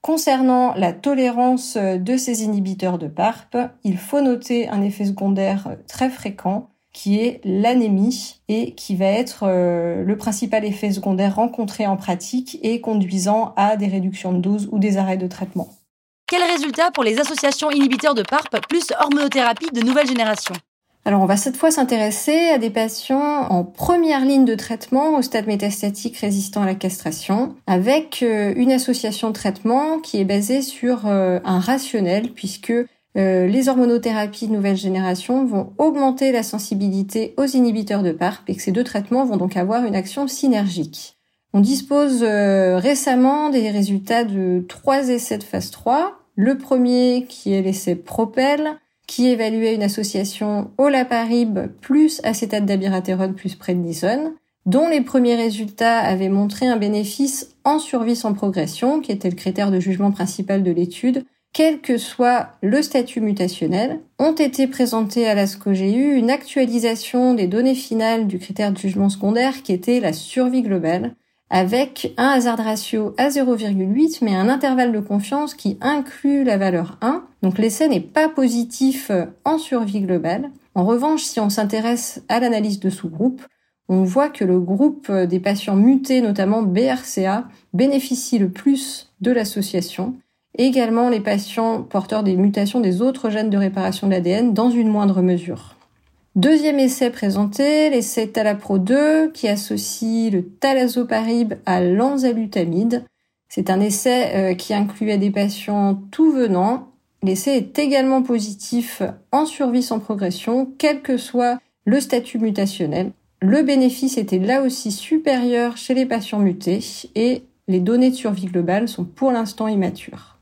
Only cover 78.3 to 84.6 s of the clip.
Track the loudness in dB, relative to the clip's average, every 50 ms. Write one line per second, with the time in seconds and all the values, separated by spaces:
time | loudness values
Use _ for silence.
78.3 | 2 0 0 2 0 0 -4 -4 -4 0 0 0 0 -2 -4 -2 -2 -2 -2 -4
79.3 | -10 _ _ -2 -2 -2 -2 -2 -2 -2 -2 -2 -2 -2 0 0 0 0 0 -2
80.3 | -2 -2 -4 -8 -12 -16 _ _ _ 0 2 2 2 2 2 0 0 0 -2 -4
81.3 | -4 -2 -2 0 0 0 -2 -2 -2 -2 0 -2 -2 -2 -4 -8 -12 -14 -4 -2
82.3 | 0 0 2 2 0 0 0 -2 -4 -2 -2 -4 -4 -4 -10 -10 -4 -2 -2 -2
83.3 | -2 -4 -14 -20 _ _ _ _ _ _ _ 0 2 2 2 2 2 2 0 0
84.3 | 0 -2 0 2 2 2